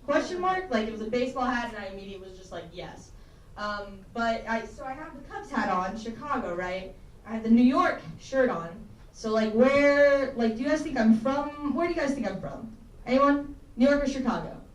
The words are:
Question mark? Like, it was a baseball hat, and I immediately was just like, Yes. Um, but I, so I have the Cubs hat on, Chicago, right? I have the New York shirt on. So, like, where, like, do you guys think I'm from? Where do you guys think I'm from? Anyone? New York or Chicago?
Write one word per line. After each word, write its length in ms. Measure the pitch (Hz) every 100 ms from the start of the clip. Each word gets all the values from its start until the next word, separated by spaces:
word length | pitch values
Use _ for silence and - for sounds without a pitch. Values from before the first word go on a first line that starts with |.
Question 360 | - 294 - 359
mark? 300 | 370 370 -
Like, 160 | 226 220
it 60 |
was 80 | 220
a 100 | 220
baseball 340 | 247 262 269
hat, 280 | 247 240 226
and 80 | 214
I 60 | 196
immediately 400 | 196 196 190 190
was 100 | 185
just 140 | 185
like, 120 | 175 170
Yes. 380 | 175 165 - - - - - - -
Um, 440 | 208 208 202 202 -
but 320 | 233 233 226 -
I, 200 | 226 -
so 180 | -
I 80 | 262
have 220 | 269 320
the 120 | 269 -
Cubs 180 | 415 403
hat 200 | 269 202
on, 280 | 185 190 226
Chicago, 560 | 226 226 294 269 190
right? 400 | 175 180 185 185 - - - -
I 60 |
have 100 | 226
the 60 | 220
New 120 | 233
York 380 | 247 311 349 - 160 -
shirt 300 | - 269 240
on. 180 | 170 165 196 220 - -
So, 200 | - 226
like, 200 | 214 214
where, 800 | 214 254 285 285 285 285 277 254 233
like, 200 | 226 220
do 60 |
you 60 | 277
guys 140 | 311
think 160 | - 254
I'm 200 | 220 220
from? 560 | 269 277 294 294 294
Where 140 | 320 349
do 60 |
you 40 | 330
guys 140 | 285
think 140 | - 208
I'm 100 | 190
from? 380 | 151 - - - - - -
Anyone? 500 | 262 285 285 285 - - -
New 120 | 262
York 160 | 285
or 20 | 269
Chicago? 540 | 262 226 170 156 - -